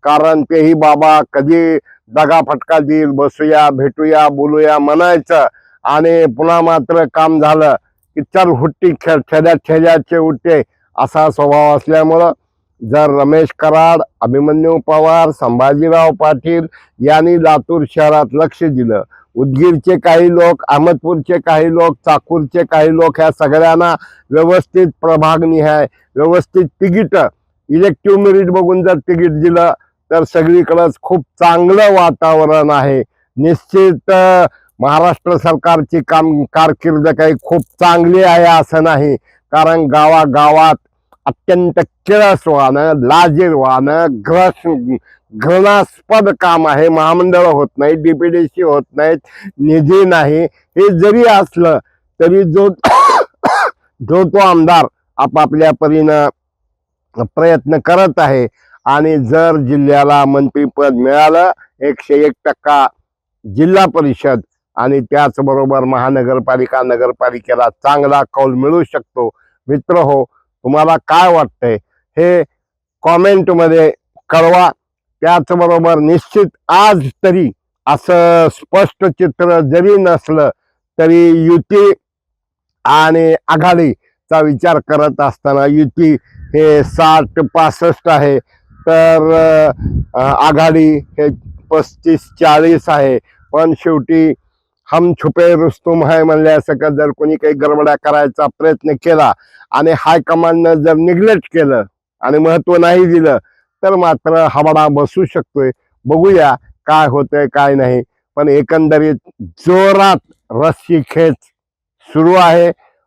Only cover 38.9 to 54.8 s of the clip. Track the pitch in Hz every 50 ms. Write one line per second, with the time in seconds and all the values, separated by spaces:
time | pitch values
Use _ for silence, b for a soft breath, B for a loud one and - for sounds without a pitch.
38.9 | 156 135 147 147 135 135 _ _ _ _ _ _ - 156 156 160 165 165 160 139
39.9 | 127 151 151 156 165 160 156 143 127 147 147 147 151 160 160 160 151 - _ _
40.9 | _ _ _ _ _ _ _ 139 - _ _ - 180 180 180 175 160 175 160 _
41.9 | _ _ _ - 202 214 214 202 190 170 - 165 151 143 139 131 135 143 151 160
42.9 | 156 147 123 123 147 170 175 175 147 156 185 175 160 139 131 131 131 131 135 143
43.9 | 151 165 170 156 131 110 101 - 165 180 185 185 - _ - 170 160 131 120 123
44.9 | 131 113 b b b b b _ 110 107 117 156 175 185 190 202 208 202 180 -
45.9 | _ _ _ _ 208 220 208 196 196 - - 175 170 165 160 151 143 139 160 165
46.9 | 160 160 156 160 170 175 180 185 180 175 180 170 151 143 143 120 _ - 143 147
47.9 | 160 160 151 165 165 135 165 170 165 175 165 143 _ 180 185 160 147 143 131 _
48.9 | _ 143 151 160 165 147 _ B B B B 202 B - 139 151 156 160 151 139
49.9 | 185 190 196 185 180 165 147 143 151 160 170 151 _ _ _ _ _ 165 196 208
50.9 | 185 165 175 208 208 240 240 226 214 196 190 - _ 170 175 165 156 127 _ _
51.9 | _ _ _ _ _ _ 165 165 180 196 196 165 151 196 196 202 180 _ - -
52.9 | - 1017 1077 1077 1047 - - _ _ _ - - - - - 523 - _ _ _
53.9 | _ _ 123 101 160 180 190 160 - 202 196 185 175 165 160 160 175 165